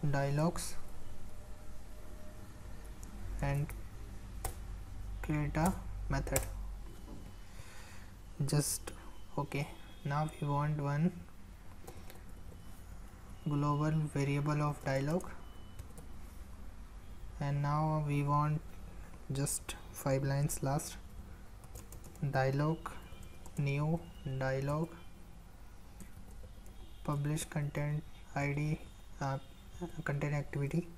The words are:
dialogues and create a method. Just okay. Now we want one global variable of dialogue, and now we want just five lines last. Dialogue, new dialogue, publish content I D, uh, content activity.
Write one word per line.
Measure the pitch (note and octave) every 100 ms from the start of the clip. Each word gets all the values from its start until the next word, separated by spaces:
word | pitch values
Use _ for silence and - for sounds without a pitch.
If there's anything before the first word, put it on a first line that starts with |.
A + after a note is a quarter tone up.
| D3+
dialogues | C#3 C#3 C#3+ D#3+ - - - - - - - - - - - - - - - - - - - - - - - - - - - - -
and | C#3+ C#3+ D3 - - - - - - - - - - - - - - -
create | - D3+ D3 D#3
a | E3+ F#3+ - - -
method. | C#3 C#3 - - - - - - - - - - - - - - - - - - - - -
Just | C#3 D3 D3 - - - - - - -
okay. | C#3+ C#3 D3 - - -
Now | D3+ C#3+ D#3 -
we | C#3+
want | C#3+ D3 D3+
one | C#3+ C#3+ E3+ - - - - - - - - - - - - - - - - - - - - - - - -
global | C#3+ D3 D3 D3+ D#3 D3+
variable | C#3+ C#3 C#3+ D3 D3+
of | D3 D3
dialogue, | - C3+ C#3 E3+ - - - - - - - - - - - - - - - - - - - - - -
and | C#3+ C#3+
now | C#3+ D3 D#3 D#3 D3
we | C#3+
want | C#3+ D3 D3 D3+ - - - - - - -
just | C3+ C#3+ - - - -
five | - - C3+
lines | C#3 C#3 C#3+ -
last. | - C#3+ - - - - - - - - - - - - - - C#3+
Dialogue, | C3 C3+ C#3 D3+ E3 - - - - - - - -
new | C#3 C#3+ D3+ E3 - - - C3
dialogue, | C3 C3+ C#3 D3 E3 - - - - - - - - - - - - - - - - - - - - -
publish | - D3 C#3+ D#3
content | - - C#3+ C#3+ D3 D3+ - - -
I | - C#3+ C#3+
D, | D3+ D#3+ - - - -
uh, | C#3 C3+ - - - - F3 -
content | - C#3+ D3
activity. | D3 C3+ C#3+ C#3 E3 F3+